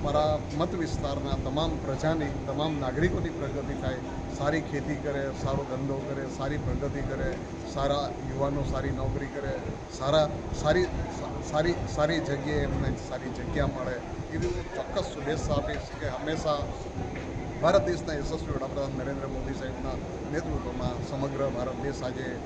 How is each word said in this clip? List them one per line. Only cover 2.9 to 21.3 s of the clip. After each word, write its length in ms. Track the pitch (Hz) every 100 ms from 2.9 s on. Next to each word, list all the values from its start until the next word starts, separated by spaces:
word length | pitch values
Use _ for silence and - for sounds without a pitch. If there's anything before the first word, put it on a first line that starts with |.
| 127 175 180 170
પ્રગતિ 440 | 160 139 139 139
થાય, 220 | 139 135 127 127 - - -
સારી 240 | 143 160
ખેતી 340 | 156 147 139 143
કરે, 360 | 147 139 139 131
સારો 200 | 131 135
ધંધો 380 | 135 131 135 135 135
કરે, 180 | 139 135 -
સારી 200 | 135 147
પ્રગતિ 440 | - - 139 139
કરે, 360 | 135 131 131 127 - - -
સારા 380 | 139 139 143 139 - 131
યુવાનો 340 | 131 139 143 131
સારી 200 | 135 135
નોકરી 340 | 131 131 135 135
કરે, 340 | 143 139 131 - - - -
સારા, 320 | 131 156 151 - - -
સારી, 220 | 151 175
સા-, 680 | 180 - - - - - -
સારી, 220 | 151 165 165 - -
સારી 240 | 151 165
જગ્યાએ 400 | 143 139 143 147
એમને 380 | 143 139 135 127 -
સારી 200 | 127 127
જગ્યા 380 | 123 - 147 139
મળે, 280 | 127 123 123 - - -
એવી 140 | 165 175
હું 280 | 180 165 -
ચોક્કસ 340 | - 202 -
શુભેચ્છા 440 | 156 139 151 135
આપીશ 240 | 143 143 147
કે 300 | - - 147
હંમેશા 520 | 131 147 160 156 147 143 - - - - - - - - -
ભારત 240 | 156 196 185
દેશના 280 | 175 -
યશસ્વી 380 | 151 143 160 151
વડાપ્રધાન 400 | 139 131 135 139 135
નરેન્દ્ર 300 | 131 139 135
મોદી 260 | 135 135
સાહેબના 380 | 135 131 131 135 123 - - -
નેતૃત્વમાં 760 | 147 165 143 123 123 127 131 135
સમગ્ર 400 | 139 139